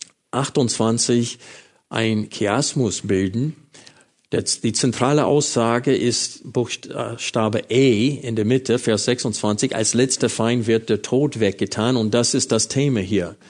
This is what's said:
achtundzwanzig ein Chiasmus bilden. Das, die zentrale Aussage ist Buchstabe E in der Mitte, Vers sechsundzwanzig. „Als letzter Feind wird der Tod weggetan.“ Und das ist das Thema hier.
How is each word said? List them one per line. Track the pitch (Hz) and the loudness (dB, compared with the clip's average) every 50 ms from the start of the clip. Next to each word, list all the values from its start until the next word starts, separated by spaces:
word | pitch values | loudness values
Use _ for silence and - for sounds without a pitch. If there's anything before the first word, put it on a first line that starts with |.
| - - _ _ _ - | -18 -18 _ _ _ -6
achtundzwanzig | - 123 147 - - 151 123 110 - - 113 113 113 117 - - 123 120 120 120 - - - - - - - _ _ _ _ - | -4 -4 -2 0 0 0 0 0 0 0 2 2 2 0 2 2 2 2 0 -2 -6 -12 -18 -20 -20 -20 -20 _ _ _ _ -6
ein | - 113 113 110 110 107 104 - | -4 -2 0 0 0 0 -2 -4
Chiasmus | - - 107 101 107 131 147 - - 143 123 101 87 - | -4 -2 0 0 2 0 0 0 0 0 0 0 -2 -4
bilden. | - 104 98 95 98 95 98 117 139 156 - - _ _ - - - - - _ _ _ _ _ _ - | -2 0 0 2 2 0 0 -2 -4 -4 -6 -10 _ _ -20 -20 -20 -20 -20 _ _ _ _ _ _ -4
Das, | - - 95 - - - | -4 -4 -2 -2 -4 -2
die | - 117 110 | -2 -2 -2
zentrale | - - 127 110 - 127 131 147 151 131 | 0 0 0 0 2 2 2 4 4 4
Aussage | - 143 147 143 - - 120 117 113 117 120 123 143 131 | 4 2 2 2 0 0 0 2 2 2 0 2 2 0
ist | - 110 123 117 - - - - - - | 2 2 0 0 -2 -4 -6 -8 -12 -12
Buchstabe | - - 127 117 - - - - - - - 117 110 117 113 - - - 120 110 107 110 107 - - | -6 -4 -2 -2 -2 -6 -12 -12 -12 -8 -8 -8 -8 -8 -8 -8 -4 -2 0 0 0 0 -2 -2 0
E | 110 131 135 131 113 104 117 | 2 4 4 4 4 4 2
in | 143 143 - - 120 113 | 0 0 -2 -6 -4 -2
der | 110 104 | 0 2
Mitte, | 110 127 131 131 - 117 123 | 2 2 2 2 0 0 0
Vers | - 117 110 101 - | 2 0 0 0 2
sechsundzwanzig. | 123 123 - - 120 101 - - 104 104 107 139 127 - | 0 -2 0 -2 -4 -4 -2 -2 -2 0 0 -2 -2 -2
„Als | 113 110 - - | -2 -2 0 2
letzter | 117 135 131 131 - 127 | 2 2 2 0 0 -2
Feind | 110 - - 110 113 120 123 107 | -2 0 0 0 0 0 0 2
wird | 113 113 113 113 - | 2 0 0 2 0
der | 110 101 - | -2 -2 -2
Tod | - 123 131 147 139 - 113 | 0 0 0 0 0 0 0
weggetan.“ | 110 98 - - 107 95 - 110 110 123 127 | 0 0 0 -2 -4 -4 -2 0 0 2 2
Und | 120 110 107 113 | 2 0 2 2
das | 120 117 - - | 2 2 2 0
ist | 127 - - | 0 0 2
das | 117 110 - | 0 0 0
Thema | - - 135 143 143 127 104 | 0 0 0 0 2 0 0
hier. | 92 92 104 95 87 82 78 - - | 0 0 0 0 0 -2 -8 -16 -20